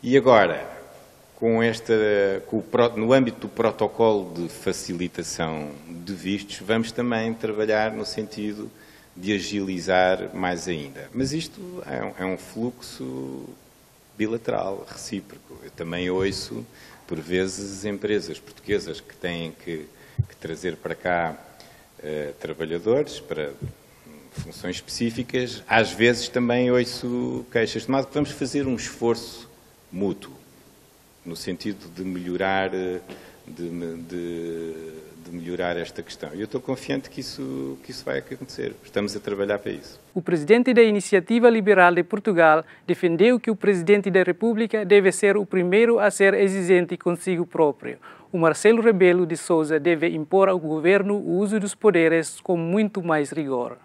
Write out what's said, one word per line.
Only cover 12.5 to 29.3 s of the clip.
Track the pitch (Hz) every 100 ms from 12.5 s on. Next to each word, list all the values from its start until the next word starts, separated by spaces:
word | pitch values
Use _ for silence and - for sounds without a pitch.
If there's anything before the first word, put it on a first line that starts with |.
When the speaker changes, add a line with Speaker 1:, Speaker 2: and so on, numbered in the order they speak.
| - 120 120 - - 131 131 135 131 - - _ _ _ _ _ -
Speaker 1:
bilateral, | 107 117 - 107 92 98 -
recíproco. | - - 101 - - _ -
Eu | -
também | - 82 87 90
ouço, | 92 98 95 - - - - - - -
por | 82
vezes, | 78 92 95 95 101 98
empresas | 104 101 107 104 82 76
portuguesas | - - - 101 85 -
que | -
têm | - 87 85 82 -
que, | - 80 76 - - - -
que | -
trazer | 80 80 92
para | 80 82 82
cá, | 90 87 82 78 - - - - _ -
eh, | 76 76 73 -
trabalhadores | - 78 80 85 107 131 151 -
para | - 78 73 69 - - _ _ 78 76 -
funções | - 85 - 90 87
específicas. | - - 117 113 123 127 123 107 -
Às | 113 107
vezes | 95 117 117 -
também | 127 120 123 123
ouço | 123 123 - 123 123 123 127 120
queixas, | 120 110 110
de | -
modo | 135 131
que |
vamos | 151 143
fazer | - 131 143 135
um |
esforço | 117 - - 117 113 -